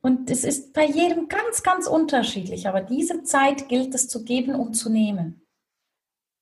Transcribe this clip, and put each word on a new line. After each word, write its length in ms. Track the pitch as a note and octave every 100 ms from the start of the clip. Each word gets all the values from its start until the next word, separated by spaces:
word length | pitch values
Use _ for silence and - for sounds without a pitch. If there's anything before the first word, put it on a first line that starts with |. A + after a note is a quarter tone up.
Und 300 | B3+ B3+ -
es 140 | -
ist 280 | - C#4 -
bei 140 | - D4+
jedem 420 | D4 F4 E4 D4+
ganz, 340 | G4 A#4 A4+
ganz 240 | - F#4 -
unterschiedlich, 800 | D#4+ D#4+ C4+ A3 G3 F#3 F3+ G3+
aber 120 | F#3+
diese 440 | F#3+ B3+ E4 E4
Zeit 440 | - C#4 C#4 C#4 -
gilt 260 | B3 C4
es 140 | C4 -
zu 160 | A#3+
geben 300 | A3+ B3+ B3+
und 200 | C#4 A3+
zu 140 | - A#3
nehmen. 540 | A3 G#3+ G3 E3 - _ _ _ _ _ _ _ _ _ _